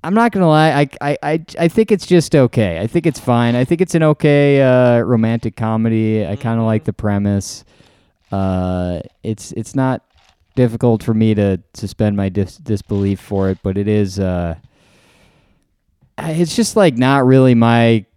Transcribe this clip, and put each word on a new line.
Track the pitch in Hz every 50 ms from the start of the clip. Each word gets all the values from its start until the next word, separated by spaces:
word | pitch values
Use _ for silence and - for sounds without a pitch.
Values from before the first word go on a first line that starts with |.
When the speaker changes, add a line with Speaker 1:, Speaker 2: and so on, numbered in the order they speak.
| -
Speaker 1:
I'm | 156 190
not | 220 233 233 -
gonna | 196 185 160
lie. | 151 156 156 160 135
I, | 139 147 139 - -
I, | - 143 147 - -
I, | 147 156 165 160 - - -
I | 165 170
think | - - 220 - 220
it's | 175 -
just | - 180 175 156 - -
okay. | 151 131 117 - 127 113 92 85 80
I | 95 117
think | - 170 160
it's | 165 139 -
fine. | - - 123 117 120 117 120
I | 123 127
think | - 170 165
it's | 185 175 -
an | 165 160
okay, | 156 151 _ - 151 143 143 143 143 143 135 135
uh, | 131 127 127 127 123 120 117
romantic | 120 120 127 113 110 110 117 113 - 113 -
comedy. | - 110 110 110 110 113 113 113 110 110 110 110 110 104
I | 78 101
kinda | 101 - 120 117 113
Speaker 2:
Mm-hmm. | 113
Speaker 1:
like | 110 110 107 -
the | - 101
premise. | - - 107 101 101 101 101 101 98 95 - - - - _ _ _ _ _ _ _ _ _ _ _ _ _ -
Uh, | 98 95 95 92 92 92 92 92 90 90 90 87 82 - - _ _ _
it's, | 107 110 - - - -
it's | - 110 - -
not | 135 131 131 127 - _ _ _ _ _ _ _ _ _ _ _
difficult | - 127 120 113 113 - 120 113 107 -
for | - 113
me | 110 110 110 110
to | 101 101 101 95 90 - _ _
suspend | - - 98 - _ 110 107 101
my | 101 98 98
dis-, | 90 101 98 90 -
disbelief | _ - - 107 101 - _ 104 101 101 98 98 92
for | - - 101 98 95 95
it, | 95 - _
but | 98 92 101
it | 101
is, | 104 107 104 104 95 92 101
uh, | 98 92 92 87 87 85 82 - _ _ _ _ _ _ _ _ _ _ _ _ _ _ _ _ _ _ _ _ _ _ _ _ _ _ _ _ _ _ _ -
it's | 147 160 160 160 175 156 -
just, | - 226 - -
like, | 220 202 170 131 113
not | 127 131 139 139 131
really | 127 131 135 131 131 123
my | 117 117 117 117 117 117 117 117 113 98 _ _